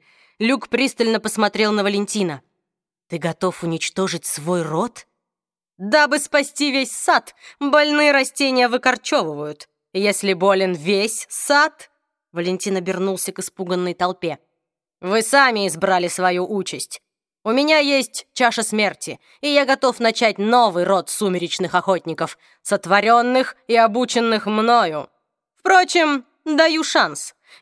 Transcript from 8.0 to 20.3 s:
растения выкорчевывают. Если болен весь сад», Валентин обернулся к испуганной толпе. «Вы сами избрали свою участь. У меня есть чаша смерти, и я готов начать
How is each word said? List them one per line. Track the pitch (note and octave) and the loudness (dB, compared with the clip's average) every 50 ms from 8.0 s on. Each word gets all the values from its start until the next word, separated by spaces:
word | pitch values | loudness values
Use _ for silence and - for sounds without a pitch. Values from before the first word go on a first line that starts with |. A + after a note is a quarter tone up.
| D4+ D4 | 4 4
растения | C#4 C#4 C4 - - - C#4+ C4+ B3+ B3+ B3 A#3+ | 4 2 0 0 -2 -2 -2 0 2 2 2 2
выкорчевывают. | A#3 B3+ - B3+ B3 B3 - - D#4 C#4 F#3+ D#3 D3+ C#3+ D3+ D3 D3+ - - _ _ _ _ _ - | 2 0 0 0 0 0 -2 -2 -2 0 -2 -2 -6 -8 -8 -10 -10 -12 -16 _ _ _ _ _ -6
Если | F#3+ G3+ G#3 G3 - - G3+ F#3+ | -2 0 0 0 0 0 -2 0
болен | E3+ F#3 G3 G3 F#3+ F#3+ F#3 F3+ | 2 2 2 4 4 2 0 -2
весь | D#3 D3 F3 G#3 G3 G#3 A3 - - - - | -4 -2 -2 0 0 0 -2 -4 -8 -10 -10
сад», | - - - - C#4+ C#4+ D4+ D#4 - _ - - _ _ _ _ _ _ _ _ | -10 -8 -2 0 2 2 2 0 -2 _ -20 -20 _ _ _ _ _ _ _ _
Валентин | - E3+ E3+ F3+ F#3 F#3 - G#3 G3 | -8 -6 -4 -4 -4 -4 -4 -4 -4
обернулся | F#3+ F3+ F3+ F#3+ F#3 F#3 G3 F#3+ F#3 - - | -4 -2 -4 -4 -2 -2 -2 -2 -4 -6 -8
к | F#3 - | -8 -8
испуганной | F3+ - _ - F#3+ F3 F#3 F3+ F3+ F3+ E3+ | -10 -10 _ -10 -6 -4 -2 -2 -2 -4 -4
толпе. | - F3+ F3+ F#3 - - E3 C#3+ - _ _ _ _ _ _ _ _ _ _ _ _ | -2 -2 -4 -4 -4 -6 -6 -6 -8 _ _ _ _ _ _ _ _ _ _ _ _
«Вы | F3 F#3 G3+ A3+ | -6 -2 0 0
сами | A3 A3 C4 C#4 C#4 B3+ A#3 G#3 G3 F#3 | 0 2 4 4 4 4 2 0 -2 -2
избрали | D3+ E3 G3 F#3+ F#3+ F3+ F3+ F3 | -4 -2 0 2 2 2 0 -2
свою | - - F3+ F#3 F3+ F3+ F3+ - | -4 0 0 0 2 0 -2 -2
участь. | G#3+ G3 F3+ - - C3 - - - - _ _ _ _ _ _ _ _ - | -4 -6 -6 -6 -8 -10 -10 -10 -14 -18 _ _ _ _ _ _ _ _ -4
У | G#3+ | -2
меня | A3+ C4+ D4 D4+ D#4 D#4 | 0 0 2 2 2 2
есть | C#4+ C#4 C#4+ C4+ B3 - - - - _ - | 2 2 2 0 0 -2 -8 -14 -16 _ -4
чаша | - B3+ A#3 - - G#3+ | 0 0 0 0 0 -4
смерти, | - - G#3+ G#3+ F#3+ D#3 - - - C3+ - _ _ _ - | -4 -2 0 0 0 -2 -4 -12 -14 -14 -14 _ _ _ -8
и | - D4 | -4 0
я | C#4+ C#4+ C#4 | 2 2 4
готов | A#3+ C4+ C4+ - B3+ A3+ - | 2 0 2 2 0 0 2
начать | A#3+ A3+ A3 - A#3+ A3 | 0 0 0 2 0 0